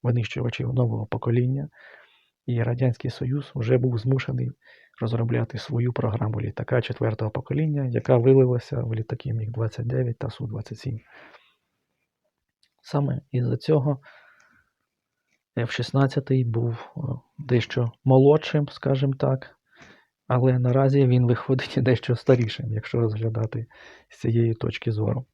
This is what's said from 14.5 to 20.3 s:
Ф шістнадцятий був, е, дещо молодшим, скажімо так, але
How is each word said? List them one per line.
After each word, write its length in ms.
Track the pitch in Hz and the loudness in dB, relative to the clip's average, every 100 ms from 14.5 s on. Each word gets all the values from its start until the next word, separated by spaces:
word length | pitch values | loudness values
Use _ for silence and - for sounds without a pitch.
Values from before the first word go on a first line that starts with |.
| _ _ _ _ _ _ _ _ _ _ - | _ _ _ _ _ _ _ _ _ _ -6
Ф 120 | 117 | -4
шістнадцятий 720 | - 120 135 139 143 127 131 | -4 -2 2 2 0 0 0
був, 460 | 120 113 120 117 - - | 2 0 -2 -6 -12 -10
е, 40 | 131 - _ - | -8 -8 _ -16
дещо 540 | 143 123 - - 117 - | 0 0 0 -2 -4 -2
молодшим, 640 | 131 131 139 151 - 151 143 | 4 6 8 6 2 -2 -2
скажімо 460 | - 139 135 139 135 | -4 -2 0 0 0
так, 380 | 139 135 - _ _ _ - - _ _ | -2 -2 -6 _ _ _ -20 -20 _ _
але 300 | _ | _